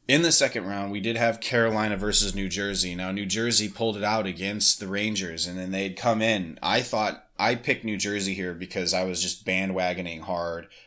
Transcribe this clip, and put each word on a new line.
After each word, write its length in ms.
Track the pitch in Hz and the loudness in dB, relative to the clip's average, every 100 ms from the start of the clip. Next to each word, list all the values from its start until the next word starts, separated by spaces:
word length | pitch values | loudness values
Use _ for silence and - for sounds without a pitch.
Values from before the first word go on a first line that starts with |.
| - | 0
In 160 | 143 | 2
the 80 | 170 | 6
second 340 | 147 135 120 95 | 6 4 0 -4
round, 260 | 101 101 | -4 -4
we 80 | 101 | -4
did 180 | 104 113 | -2 2
have 220 | 117 110 | 2 0
Carolina 580 | - 123 113 107 107 98 | 0 2 4 2 0 0
versus 380 | 104 101 101 98 | 4 4 4 0
New 140 | 95 | -4
Jersey. 460 | 90 101 95 90 87 | -4 -2 0 0 -2
Now, 160 | 92 | -4
New 160 | 98 98 | -4 -2
Jersey 420 | 101 117 110 107 | -2 2 4 2
pulled 260 | - 113 101 | 0 -2 0
it 80 | |
out 220 | 104 110 98 | 0 0 -2
against 540 | 82 98 107 - - | -4 -4 2 4 4
the 80 | 98 | 0
Rangers, 580 | 101 107 104 90 80 85 | -2 -2 -2 -4 -4 -6
and 120 | 92 | -4
then 140 | 92 | -4
they'd 240 | 95 98 92 | -4 -4 -2
come 260 | 120 110 | 0 2
in. 360 | 110 107 85 - | 2 2 -2 -6
I 200 | 82 113 | 0 0
thought, 460 | 123 113 104 80 - - | 0 0 0 -2 -10 0
I 140 | 107 123 | 0 2
picked 280 | 131 127 | 0 -2
New 140 | 113 101 | -2 -4
Jersey 380 | 101 104 98 95 | -2 -2 -2 -4
here 180 | 90 | -4
because 400 | 85 90 95 87 | -6 -6 -4 0
I 100 | 92 92 | 0 0
was 140 | 87 | -2
just 260 | 90 - - | -2 -4 -2
bandwagoning 760 | 92 95 92 90 90 87 82 | 0 0 0 0 -2 -6 -8
hard 460 | 82 87 85 85 - - | -6 -4 -4 -6 -10 -20